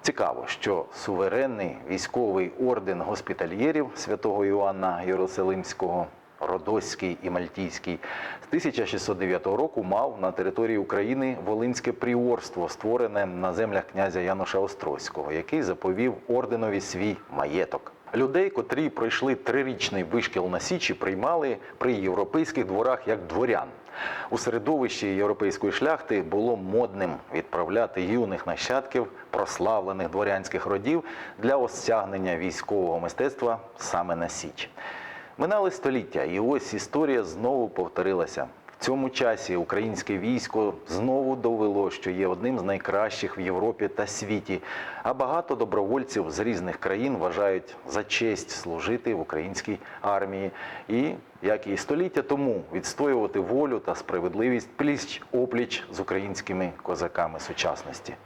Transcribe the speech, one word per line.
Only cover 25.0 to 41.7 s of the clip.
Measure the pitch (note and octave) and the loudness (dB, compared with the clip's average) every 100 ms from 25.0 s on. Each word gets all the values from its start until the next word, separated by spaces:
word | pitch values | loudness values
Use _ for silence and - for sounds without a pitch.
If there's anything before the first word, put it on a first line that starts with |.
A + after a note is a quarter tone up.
| G2+ | 0
європейської | F#2+ G2+ G#2 G2+ - G#2 | 2 2 4 2 2 0
шляхти | F#2 C#3 D#3+ - G#2+ | 2 2 0 2 0
було | E2 G2 A#2 A2+ | 2 2 2 0
модним | F#2 G#2+ A#2+ G2 F#2 D2+ - | 2 2 2 0 -2 -2 -6
відправляти | - - E2 E2+ G#2 A2+ - | -6 -2 -2 0 2 0 0
юних | F#2 A#2 A2 F2+ - | 0 2 0 -2 -4
нащадків | E2 - C3 C3+ B2+ G#2+ - - | -4 0 0 0 -2 -2 -6 -4
прославлених | A2 F#2+ - F#2 A2 F#2 F#2+ F2 | -2 0 0 2 2 0 -2 -2
дворянських | F#2 G#2 F#2+ F#2 F#2 F#2 | 0 2 0 0 -4 0
родів | G2 G#2+ E3 - - - - | 0 2 0 0 -12 -12 -2
для | A2+ C3+ | 2 4
осягнення | B2 - - A2+ G2 G2 F#2 E2+ | 2 0 2 2 2 -2 0 0
військового | F2+ D#2+ - G2+ F2 E2 | -2 -4 -2 0 2 0
мистецтва | E2+ - C3+ C3+ A#2+ A2+ - - | -2 0 -2 0 0 0 -4 -10
саме | - F2+ F2+ E2+ | -2 0 0 -2
на | E2+ | -2
Січ. | - D#2 - - - - - - - - - | -4 -10 -8 -12 -10 -12 -10 -12 -14 -16 -2
Минали | D#3 G#3 F#3+ | 2 4 2
століття, | F#3 C3+ C3 F#2+ D#2 | 0 0 0 -2 -2
і | C#2+ F2+ | 0 2
ось | A#2 C#3 - | 2 2 0
історія | G#2 - C#3+ D3+ B2+ | -6 -2 2 4 4
знову | F#2+ D#2+ A#2+ C3+ A#2 | 0 -2 0 2 0
повторилася. | - F2 - F#2 F#2 D#2+ - C2 - - - | -2 -2 0 2 2 0 -2 -6 -8 -20 -6
В | |
цьому | - C3 C3 | -2 0 0
часі | C3 B2 A2 - F2+ | 2 2 2 0 -2
українське | E2 G2 A2+ F#2+ - G2+ | 0 0 0 -4 -2 -2
військо | G#2 B2+ - A2 G#2 F2+ - | 2 0 0 0 0 0 -4
знову | E2+ B2 C3+ C3 C3 | 0 2 2 2 2
довело, | A#2 A#2 G#2+ | 2 4 4